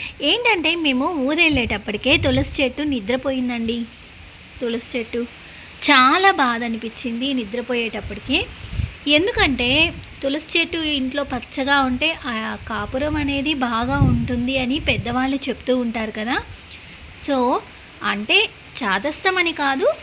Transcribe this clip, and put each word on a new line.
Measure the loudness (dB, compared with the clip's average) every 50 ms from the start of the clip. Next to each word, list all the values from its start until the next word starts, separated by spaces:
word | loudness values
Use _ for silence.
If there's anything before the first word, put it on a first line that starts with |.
| -10 -10 -8 -2
ఏంటంటే, | 2 2 2 4 4 2 2 2 2 0 0
మేము | 2 2 2 2 2 2 0 0 0 0
ఊరు | 2 4 4 4
వెళ్ళేటప్పటికే | 4 4 4 2 0 -2 -4 -4 -4 -6 -2 0 2 2 2
తులసి | 2 2 2 2 0 -2 0 0
చెట్టు | 0 0 0 -2 -2 -2 -2
నిద్రపోయిందండి. | -2 -2 -2 -2 -2 0 -2 -2 -2 -2 -2 -2 -2 -2 -2 -2 -4 -4 -8 -10 -18 -20 -20 -20 -20 -20 -20 -20 -20 -20 -20 -10 -6
తులసి | -4 -4 -4 -4 -6 -6 -6 -6
చెట్టు | -6 -4 -4 -4 -4 -6 -8 -16 -20 -20 -18 -18 -18 -18 -8 0 4 6
చాలా | 8 8 8 8 6 8 6 6
బాధ | 6 6 4 2 2 0 -2
అనిపించింది | -2 -4 -4 -4 -8 -8 -6 -6 -4 -4 -2 -2 0 0
నిద్రపోయేటప్పటికే. | 0 -2 -2 -4 -6 -4 -2 -2 -2 0 -2 -4 -6 -8 -8 -10 -10 -4 -2 -2 -2 -2 -4 -8 -14 -12 -8 -4 -4 -4 -4 -6 -6 2 4
ఎందుకంటే, | 4 4 4 4 2 2 2 2 2 0 2 2 4 4 2 2 0 -6 -12 -14 -14 -6
తులసి | -4 -2 -2 -2 -4 -2 0 0
చెట్టు | 0 0 -2 -2 -2 0 0 0
ఇంట్లో | -2 -2 -2 -4 -4 -4 -4
పచ్చగా | -6 -8 -8 -6 -4 2 4 4 4
ఉంటే | 4 2 0 0 0 0 -2 -2 -4 -6 -4
ఆ | -4 -4 -4 -6 -8 -6 -6
కాపురం | -4 -4 -4 -4 -2 -2 -2 0 0 0 0
అనేది | 0 0 0 0 0 0
బాగా | 0 0 0 0 0 0 0 2 4 4 4
ఉంటుంది | 4 2 2 0 0 0 0 0 0 0
అని | 0 0 -2 0 0 0
పెద్దవాళ్ళు | 0 0 0 -2 0 0 0 0 0 -2 -2 -4
చెప్తూ | -6 -6 0 0 0 2
ఉంటారు | 0 -2 -2 -4 -4 -4 -6 -6
కదా. | -4 -2 -2 -4 -4 -6 -14 -18 -18 -18 -18 -18 -18 -18 -18 -18 -18 -18 -18 -12 -4 0
So, | 0 2 4 2 2 0 -2 -6 -16 -20 -20 -20 -16 -6 -4
అంటే, | -4 -2 -2 0 0 0 0 0 -2 -4 -12 -20 -14 -10 -4
చాదస్తమని | -2 0 0 0 0 -2 -4 0 0 0 2 4 4 2
కాదు | 2 2 0 0 2 2 2 2 2 2